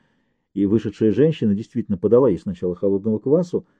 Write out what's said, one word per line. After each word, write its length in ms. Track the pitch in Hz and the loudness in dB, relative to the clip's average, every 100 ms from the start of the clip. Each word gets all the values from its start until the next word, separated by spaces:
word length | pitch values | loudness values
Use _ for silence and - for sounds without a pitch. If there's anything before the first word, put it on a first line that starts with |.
| _ _ _ _ _ | _ _ _ _ _
и 120 | 98 98 | -2 0
вышедшая 460 | 110 107 - 110 | 0 -2 -2 0
женщина 420 | 101 156 151 117 | 2 0 0 -2
действительно 420 | 101 113 120 104 92 | -2 -4 -8 -6 -2
подала 320 | - 120 131 | 2 4 4
ей 100 | 82 | 0
сначала 360 | 101 90 90 87 | -6 -6 -6 -2
холодного 420 | 101 98 107 107 | -2 -2 -2 -4
квасу, 480 | 127 165 175 202 - | 0 0 0 -6 -8